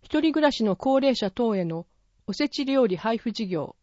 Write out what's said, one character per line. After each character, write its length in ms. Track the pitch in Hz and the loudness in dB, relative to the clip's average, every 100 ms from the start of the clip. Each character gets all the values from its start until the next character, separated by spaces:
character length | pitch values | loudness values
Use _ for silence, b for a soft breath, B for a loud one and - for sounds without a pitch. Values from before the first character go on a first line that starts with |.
一 180 | - 302 | -2 0
人 120 | 311 | 2
暮 120 | 311 | 4
ら 80 | 294 | 2
し 120 | - | 2
の 120 | 220 180 | 0 0
高 220 | 262 269 | 2 2
齢 180 | 277 240 | 2 2
者 140 | 202 | -2
等 260 | - 233 202 | -2 0 0
へ 80 | |
の 220 | 170 165 175 _ _ _ - | -2 -6 -10 _ _ _ -10
お 80 | |
せ 160 | 196 294 | -4 -4
ち 160 | - 269 | -2 0
料 200 | 269 233 | 2 2
理 120 | 175 | 0
配 180 | 220 233 | -2 -2
布 160 | 233 | -4
事 140 | 208 202 | -6 -4
業。 300 | 175 139 - | -4 -6 -12